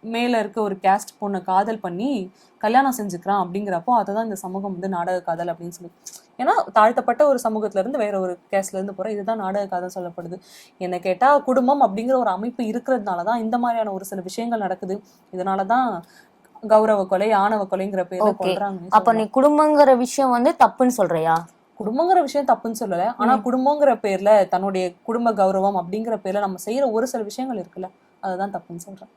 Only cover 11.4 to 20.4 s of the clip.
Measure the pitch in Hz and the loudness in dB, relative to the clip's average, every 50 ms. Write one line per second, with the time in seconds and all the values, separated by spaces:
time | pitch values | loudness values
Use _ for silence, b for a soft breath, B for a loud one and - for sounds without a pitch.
11.4 | 285 - 254 269 247 247 277 285 269 208 190 208 220 247 262 254 240 214 185 190 | 4 2 0 2 4 2 4 4 2 2 2 -2 -2 0 0 2 2 0 -2 -2
12.4 | 208 247 247 - 247 214 220 240 240 - 262 240 202 202 185 175 175 202 233 240 | -4 -8 -6 -6 -6 -4 -4 -6 -2 -2 -2 -2 0 -4 -4 -2 -2 -2 -2 -2
13.4 | 220 220 226 247 240 240 233 226 220 214 196 190 196 - 202 190 175 185 - - | -2 -2 -2 0 0 0 0 -2 -2 -4 -4 -8 -8 -8 -10 -10 -10 -8 -8 -8
14.4 | 226 233 233 220 202 180 185 185 - 185 190 208 - b b b b _ - 185 | -4 -4 -4 -2 -2 -4 -4 -6 -6 -8 -8 -8 -8 b b b b _ -10 -6
15.4 | 180 196 190 196 196 190 226 254 262 240 202 170 170 b b b b b b _ | -4 -2 -2 -2 0 0 2 2 2 0 -2 -6 -10 b b b b b b _
16.4 | _ _ _ - - 214 220 214 214 220 214 202 190 190 196 185 202 220 220 196 | _ _ _ -14 0 4 4 6 6 6 2 2 2 0 0 0 2 2 4 4
17.4 | 196 208 220 214 196 196 196 185 190 202 196 185 180 180 185 180 208 214 202 208 | 4 2 2 0 -2 -2 -4 -4 -4 -4 -2 -4 -4 -4 -2 0 0 0 0 0
18.4 | 185 185 185 185 202 202 196 185 170 185 214 214 - 233 226 220 220 214 - 262 | -2 -2 -2 -2 -4 -6 -6 -10 -6 2 2 4 4 4 2 2 0 0 2 4
19.4 | 262 294 294 294 302 302 302 285 294 269 262 240 254 247 - - 269 262 247 240 | 4 6 6 6 4 4 6 6 8 8 6 4 2 -2 0 0 2 2 2 4